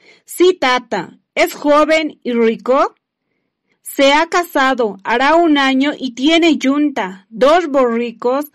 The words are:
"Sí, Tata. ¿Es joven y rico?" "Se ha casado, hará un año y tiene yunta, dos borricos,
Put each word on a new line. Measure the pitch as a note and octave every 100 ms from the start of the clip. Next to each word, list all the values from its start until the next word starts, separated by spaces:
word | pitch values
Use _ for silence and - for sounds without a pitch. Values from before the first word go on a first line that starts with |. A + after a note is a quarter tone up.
| _ _
"Sí, | - - F4+
Tata. | F#4 C4 B3+ A#3+ G3+ - - _
¿Es | - E4+
joven | - D4 D4 D4+ D#4+ D#4 -
y | A#3+
rico?" | A#3 A3+ A3 - C4+ G4 - _ _ _ _ _ _ _ _
"Se | - - C#4
ha | D4 E4
casado, | F4+ F4 D4 C4 B3+ A3 F#3+
hará | - A#3 C#4
un | E4 E4+ C#4+
año | C4+ C4 C#4+ -
y | C4
tiene | A#3+ C#4 E4 E4+ C#4+
yunta, | C4 C#4+ D4 C4+ F#3 F#3+ _
dos | A3+ C4 E4+ E4
borricos, | C4+ B3 A#3 A#3+ A#3 A#3+ C4+ C#4+